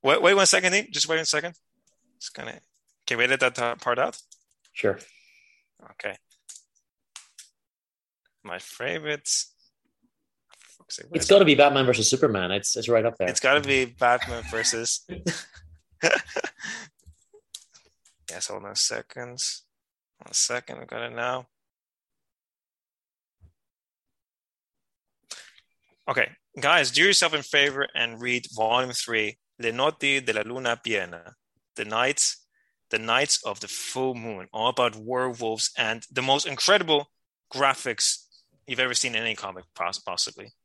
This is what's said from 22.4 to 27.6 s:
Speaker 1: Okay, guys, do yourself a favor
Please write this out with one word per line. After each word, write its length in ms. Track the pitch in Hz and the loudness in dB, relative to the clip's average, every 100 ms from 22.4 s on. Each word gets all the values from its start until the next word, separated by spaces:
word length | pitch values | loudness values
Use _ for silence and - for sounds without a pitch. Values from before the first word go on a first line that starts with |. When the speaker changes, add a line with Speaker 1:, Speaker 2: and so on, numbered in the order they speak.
| _ _ _ _ _ _ _ _ _ _ - _ _ _ _ _ _ _ _ _ _ _ _ _ _ _ _ _ _ - - _ _ _ _ _ - | _ _ _ _ _ _ _ _ _ _ -20 _ _ _ _ _ _ _ _ _ _ _ _ _ _ _ _ _ _ -20 -20 _ _ _ _ _ -4
Speaker 1:
Okay, 220 | 131 - - _ - | 0 -2 -4 _ -2
guys, 320 | 139 170 131 | 4 4 4
do 120 | 127 | 4
yourself 300 | 185 196 170 | 4 4 2
a 100 | 151 | -2
favor 440 | 131 147 | 0 2